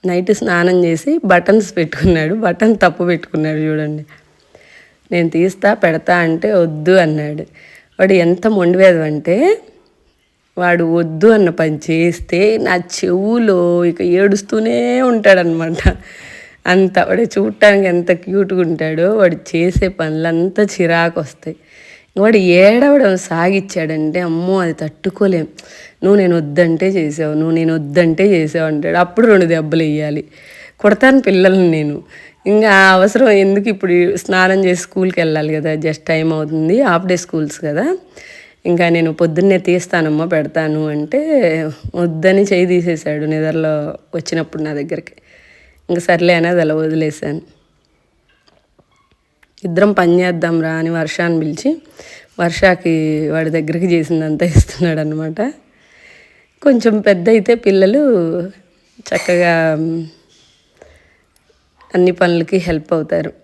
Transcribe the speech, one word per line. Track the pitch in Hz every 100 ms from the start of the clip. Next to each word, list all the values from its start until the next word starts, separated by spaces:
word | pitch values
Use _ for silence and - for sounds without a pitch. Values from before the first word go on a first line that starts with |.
నైట్ | 185 180 180
స్నానం | 202 226 175 175 180
చేసి | 175 165 277 330
బటన్స్ | 196 175 175 214 196 -
పెట్టుకున్నాడు, | 160 - 180 165 156
బటన్ | 214 214 175 220 208
తప్పు | 185 165
పెట్టుకున్నాడు | 175 165 - 156 156 156
చూడండి. | 156 156 151 151 151 - _ _ _ - _ - _ _ _
నేను | 175 165
తీస్తా, | 165 185 185 202
పెడతా | 220 175 160 160 175
అంటే | 165 160 208
"వద్దు" | 202 165 151 151
అన్నాడు. | 190 165 151 147 151 - _ - - _ -
వాడు | 190
ఎంత | 190 170 180 220
మొండివేదం | 208 175 180 190 170
అంటే, | 156 151 143 185 339 453 - _ _ _ _ _ _ _ _ -
వాడు | 180 175
వద్దు | 165 170 165 160 208
అన్న | 220 180
పని | 170 160 151
చేస్తే | - 165 170 170 170 170 208 220
నా | 190 180
చెవులో | 180 - 190 180 202 240 220 180 175 175
ఇక | 175 170
ఏడుస్తూనే | 180 180 196 202 - 220 220 240 240 247
ఉంటాడనమాట. | 254 233 208 190 170 165 165 170 - 185 - - - - - _ -
అంత, | 185 190 185
వాడు | - 185
చూడటానికి | 233 - 214 202 208 196 190
ఎంత | 175 175
క్యూట్‌గా | 175 180 190 196 190
ఉంటాడో, | 170 160 156 160 180
వాడు | 220 185 160 -
చేసే | 170 175 175 190
పనులంతా | 190 160 156 165 165 185 180
చిరాకు | 202 - 170 170 170 170
వస్తాయి. | 151 - - 160 _ - - - _ -
వాడు | 214 220
ఏడవడం | 185 175 196 233 285 285 220 185
సాగిచ్చాడంటే, | - 165 180 196 196 185 156 156 156 170
అమ్మో, | 175 165 180 190
అది | 175
తట్టుకోలేం. | 160 156 - 190 185 196 175 156 - - - - _
"నువ్వు | 185 202
నేను | 185 170
వద్దంటే | 147 143 175 160 190
చేసావు, | 196 156 147 156
నువ్వు | 151 160
నేను | 165 160
వద్దంటే | 160 143 151 170 160 202
చేసావు" | 180 151 165 160
అంటాడు. | 151 147 170
అప్పుడు | 175 - 226
రెండు | 202
దెబ్బలు | 170 165 156 160
వేయాలి. | 156 151 151 147 - - - - - _
కొడతాను | 208 208 262 269
పిల్లల్ని | 233 190 190 190 180
నేను. | 160 147 143 - - - _ -
ఇంకా | 208 214
ఆ | 196 190
అవసరం | 185 196 214 262
ఎందుకు, | 202 190 202 208
ఇప్పుడు | 196 190 175 175 175
స్నానం | - 185 185 190
చేసి | 190 180
స్కూల్కి | - - 185 175
వెళ్ళాలి | 160 156 156
కదా, | 156 156
just | 156 156 156 -
టైమ్ | 160 160
అవుతుంది, | 156 151 160 160 214
హాఫ్ | 269 170 185
డే | 180
స్కూల్స్ | - 165 147 -
కదా. | 156 147 269 370 - - - - - _ -
ఇంకా | 175 170
"నేను | 170 165
పొద్దున్నే | 160 170 156 196 185
తీస్తానమ్మా, | 185 180 175 175 160 151 160
పెడతాను" | 160 143 165 156 151 156
అంటే | 147 151 262 311 294 180 160 156 143 -
వద్దని | 170 175 160 185 190
చేయి | 196 185 180
తీసేశాడు | 180 170 160 156 151
నిద్రలో | 156 156 156 160 156 151 147 - _
వచ్చినప్పుడు | 170 - 165 160 160
నా | 156
దగ్గరికి. | 147 151 165 - _ _ _ _ _ _ _ -
ఇంకా | 175
సర్లే | 175 170 170
అని | 170 170
అది | 175
అలా | 156
వదిలేశాను. | 156 160 160 156 151 147 143 - _ _ _ _ _ _ _ _ _ _ _ _ _ _ _ _ _ _ _ _ _
"ఇద్దరం | 190 170 208
పని | 196 175 175
చేద్దాం | 180 175 170 165
రా" | 160
అని | 160 165
వర్షాన్ని | 165 156 - 170 165
పిలిచి, | 147 156 269 320 - - - - _ -
వర్షాకి | 175 170 190 180 170 160 156 151 151
వాడి | 160 160
దగ్గరికి | 165 156 165 185
చేసిందంతా | 170 151 165 156 151 175
ఇస్తున్నాడు | 151 - - 175 156
అనమాట. | 151 156 160 160 240 - _ _ _ _ - - _ _ _ _
కొంచెం | 285 247 226 214
పెద్ద | 208 190 170
అయితే | 220 196
పిల్లలు | 233 214 196 190 262 294 214 165 175 180 - _ _ _ _
చక్కగా, | - 196 - 175 175 165 160 156
మ్, | 160 165 160 _ _ _ _ _ _ _ - _ _ _ _ _ _ _ _ _ _
అన్ని | 185 180
పనులకి | 175 175 170 165 190
హెల్ప్ | 170 160 156
అవుతారు | 165 156 170 156 -